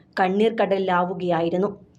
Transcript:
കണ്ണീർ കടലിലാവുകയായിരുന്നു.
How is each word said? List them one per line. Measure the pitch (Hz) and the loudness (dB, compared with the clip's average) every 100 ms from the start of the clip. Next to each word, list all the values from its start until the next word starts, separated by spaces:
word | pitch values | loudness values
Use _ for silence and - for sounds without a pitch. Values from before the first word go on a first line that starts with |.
| _ - | _ -2
കണ്ണീർ | 185 202 220 226 | 0 2 2 2
കടലിലാവുകയായിരുന്നു. | 196 196 185 180 180 190 180 170 170 175 202 - - | 0 0 0 0 0 -4 -2 -2 0 0 -2 -6 -18